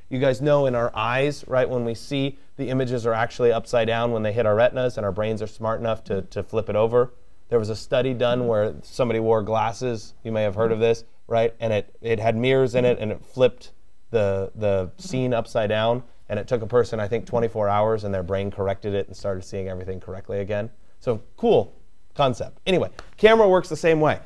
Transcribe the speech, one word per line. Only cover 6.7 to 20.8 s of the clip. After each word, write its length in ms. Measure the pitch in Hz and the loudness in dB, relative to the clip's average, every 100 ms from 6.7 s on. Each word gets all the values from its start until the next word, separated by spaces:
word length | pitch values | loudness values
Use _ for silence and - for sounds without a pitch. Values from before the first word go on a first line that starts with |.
| 104 | 2
over. 380 | 113 120 127 - - - - | 4 4 2 -2 -16 -16 -2
There 120 | 120 | 0
was 100 | 107 | 0
a 60 | 110 | -4
study 380 | - 135 131 | -2 0 0
done 340 | 123 120 123 120 | 2 2 2 2
where 280 | 110 107 71 | 2 2 -2
somebody 360 | - - 127 110 | -8 -2 0 2
wore 220 | 110 113 | 4 4
glasses, 720 | 104 110 110 104 127 113 - - | 2 0 0 -2 -4 -4 -8 -12
you 80 | 113 | -4
may 120 | 110 | 0
have 120 | 107 98 | 0 2
heard 160 | 113 | 2
of 80 | 110 | 4
this, 240 | 113 113 - - - | 4 2 -2 -14 -2
right? 260 | 113 117 - | 2 2 0
And 140 | 113 | -2
it, 220 | 107 - - | 0 -2 -6
it 180 | 113 110 | -2 0
had 160 | 113 113 | 2 2
mirrors 400 | 127 135 131 123 | 4 4 4 4
in 100 | 123 | 2
it, 140 | 120 | 2
and 120 | 107 | -2
it 120 | 95 | -6
flipped 480 | - - 127 - - - - - - | -6 2 2 2 -12 -14 -14 -16 -2
the, 400 | 117 101 98 95 - | 0 2 0 -4 -2
the 360 | 107 98 92 - | 0 0 -2 -6
scene 360 | - 131 127 | -6 -2 0
upside 360 | 117 113 123 107 | 0 -2 -2 0
down. 340 | 107 113 123 - - - | 2 2 0 -4 -14 -6
And 80 | 104 | -6
it 80 | 98 | -2
took 140 | 123 | -2
a 60 | 107 | 2
person, 320 | 123 110 110 | 2 2 0
I 80 | 101 | -2
think, 180 | 113 95 | -2 -2
twenty-four 420 | 120 117 110 104 | 0 0 0 2
hours, 360 | 104 107 110 | 2 2 0
and 100 | 104 | -2
their 80 | 95 | -4
brain 300 | 87 98 98 | -2 -2 -2
corrected 420 | 98 95 98 107 | -2 -2 -2 -2
it 140 | 101 95 | -2 -4
and 100 | 98 | -6
started 260 | 104 95 | -4 -4
seeing 240 | 92 98 95 | -6 -8 -6
everything 320 | 92 92 92 | -6 -8 -8
correctly 420 | - 92 98 101 | -10 -10 -6 -4
again. 280 | 98 104 113 - | -2 -2 -4 -8